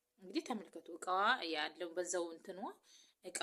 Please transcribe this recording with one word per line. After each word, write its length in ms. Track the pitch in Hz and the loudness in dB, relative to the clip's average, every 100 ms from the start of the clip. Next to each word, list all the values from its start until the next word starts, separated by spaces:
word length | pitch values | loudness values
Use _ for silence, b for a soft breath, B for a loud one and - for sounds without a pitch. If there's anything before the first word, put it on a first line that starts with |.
| _ _ | _ _
እንግዲህ 200 | 190 269 | -6 -4
ተመልከቱ፣ 420 | 294 220 170 165 - | -2 -4 -6 -14 -12
እቃዋ 280 | 170 180 185 214 254 165 | -6 2 6 6 6 2
ያለው 440 | 156 156 - 175 | 0 0 -2 -4
በዛው 340 | 170 175 180 170 | -2 0 0 0
እንትኗ 320 | 165 202 180 294 - B B B B | -6 -10 -6 -6 -8 B B B B
እቃ 140 | 180 - | -8 -2